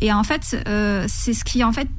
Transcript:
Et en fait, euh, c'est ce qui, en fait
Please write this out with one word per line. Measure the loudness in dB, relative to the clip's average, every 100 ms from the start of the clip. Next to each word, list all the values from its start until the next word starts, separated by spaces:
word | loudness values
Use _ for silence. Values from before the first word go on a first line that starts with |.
Et | 2
en | 2
fait, | 2 -2 -2 -6 -2
euh, | 0 0 0 -2
c'est | -2 -2
ce | -2
qui, | 0 2
en | 2
fait | 2 -2